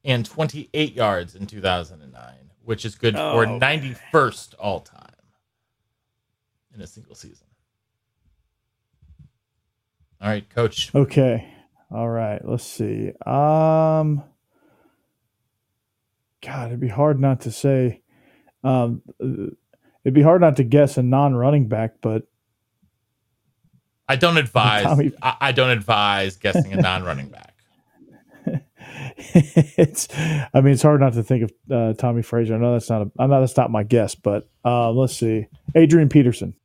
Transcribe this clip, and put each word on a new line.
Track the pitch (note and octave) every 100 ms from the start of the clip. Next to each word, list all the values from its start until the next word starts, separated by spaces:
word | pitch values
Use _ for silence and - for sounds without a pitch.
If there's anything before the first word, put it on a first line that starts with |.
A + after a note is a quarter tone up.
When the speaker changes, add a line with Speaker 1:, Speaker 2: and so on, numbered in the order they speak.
Speaker 1:
and | C#3 B2
twenty-eight | A2+ - D#3 D3+ - D3+ D3+
yards | B2 G#2+ F#2 F2
in | F#2 G2
two | G#2
thousand | F#2+ F2+ E2 E2
and | C#2+
nine, | B1 A#1+ C2 C#2 _
which | A#2 A2
is | A2+
good | - A#2 A2
Speaker 2:
Oh, | D#3
Speaker 1:
for | C#3 A2+
Speaker 2:
okay. | A#2+
Speaker 1:
ninety-first | C3 D#3 C3+ A#2+ - D#3+ B2+ - - _
all | G2+ F2
time | _ _ - _ _ _ _ _ _ _ _ _ _ _ _ _ _ _ _
in | A2
a | E2
single | - _
season. | - - _ _ _ _ _ _ _ _ _ _ _ _ _ _ _ _ _ _ - - _ _ _ _ _ _ _ _ _
All | G2+
right, | G#2 -
Coach. | A#2+ A2+ - -
Speaker 3:
Okay. | C#3 C#3 D3 C3 A2+ - - _ _ _
All | A#2 A#2
right. | A#2 A2 G#2
Let's | - A#2+
see. | - - G#2+ G#2+ G#2 - -
Um, | C3+ D3 D#3 D#3+ D#3+ D#3+ D#3 D#3 D3 - _ _ _ _ _ _ _ _ _ _ _ _ _ _ _ _ _ _ _ _ _
God, | - C3+ A#2
it'd | A#2+
be | B2
hard | G#2 D3+ C#3
not | C3+ B2+
to | A#2
say. | - C#3+ C3+ B2 - _ _ _ _ _ _
Um, | C3 C3 A#2+ A#2+ - -
uh, | C3 B2+ G2 - _ _ _ _
it'd | C3+
be | C3+
hard | D3+ F3+
not | E3+ C#3+
to |
guess | A#2+ D3 C#3+ -
a |
non-running | B2 C3 C#3+ B2 B2+ D3 A#2
back, | A2 A2+ _
but | A2+ A2 - _ _ _ _ _ _ _ _ _ _ _ _ _ _ _ _ _ -
Speaker 1:
I | C3+
don't | E3+ E3
advise. | C3 A#2+ G#2+ G#2+
Speaker 3:
Tommy | F#2+ C#3+ C3+ -
Speaker 1:
I, | B2+ -
I | C#3
don't | B2+ B2+
advise | A#2 G2+ G#2+ G#2 G2+ G2 F#2+
guessing | G#2 F#2+ G#2+
a | F#2+
non-running | F#2 F#2 F2+ C#2 C2+
back. | - - _ _ _ _ _ _ _ _ - -
Speaker 3:
<laughs> | E3+ _ _ - - C3+ - -
It's, | F3 D3 - C#3+ - D#3+ - -
I | - D#3+ D3+ B2 C3
mean, | C3+
it's | C3
hard | D3+ D3
not | C3+
to | A#2
think | G#2+ B2+
of, | A2 _ -
uh, | B2+ A2+
Tommy | A2 B2 A#2
Frazier. | A2+ A#2 A2+
I | A2+
know | A#2+
that's | A#2+ -
not | A2
a, | G#2 -
I | C3+
know | C#3
that's | C3 -
not | A#2+
my | A2
guess, | G#2+ A#2+ G2
but, | - G2+ G#2 - _
uh, | B2 A#2+ A#2
let's | A#2+ C3 -
see. | A#2 A2 G#2+ - -
Adrian | E3 D#3+ E3 D3
Peterson. | D3+ B2 A2+ F#2 -